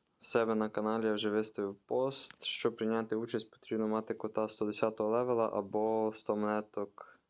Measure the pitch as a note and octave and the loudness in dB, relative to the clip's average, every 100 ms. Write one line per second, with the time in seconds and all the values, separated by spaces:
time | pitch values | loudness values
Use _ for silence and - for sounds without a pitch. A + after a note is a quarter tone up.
0 | _ _ - A#2+ A2+ A2 G#2+ G#2+ G#2+ A2+ | _ _ -2 2 2 2 0 0 0 0
1 | A2 G#2 G#2+ G#2+ G#2+ - G2+ G2 _ B2 | 0 0 2 0 0 -2 -4 -6 _ 0
2 | C3+ C3+ - - - - A#2 A2+ A2 A2+ | 0 -2 -10 -10 -8 -2 -2 0 0 0
3 | A2+ A2 A#2 A2+ A2 - - A2+ A2 A2 | 0 -2 -2 -4 -6 -14 -4 -2 0 0
4 | A2 A2 A2 A2 A2 - G#2+ G#2+ A2+ A2 | -2 -4 -2 -2 -2 -2 -4 2 0 2
5 | G#2+ A#2 B2 A#2 A2+ G#2 G2 G#2+ A2 A2 | 2 2 2 2 2 0 -2 0 2 2
6 | A2 G#2+ - G#2 G#2 G#2+ G#2+ - G2+ - | 0 -2 -2 0 2 0 -2 -6 -6 -10
7 | - - _ | -20 -20 _